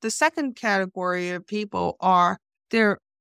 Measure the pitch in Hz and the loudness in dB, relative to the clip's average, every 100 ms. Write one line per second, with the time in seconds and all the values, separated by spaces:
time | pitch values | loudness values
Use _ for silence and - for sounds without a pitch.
0 | 226 - 311 320 277 226 226 196 185 190 | -6 0 0 0 -6 -4 -2 0 -2 -4
1 | 180 180 180 180 - 208 208 185 175 - | -2 -2 -4 -6 -6 -6 -4 -4 -4 0
2 | 185 185 175 190 _ _ - 226 214 196 | 2 4 4 0 _ _ -4 2 2 0
3 | _ _ | _ _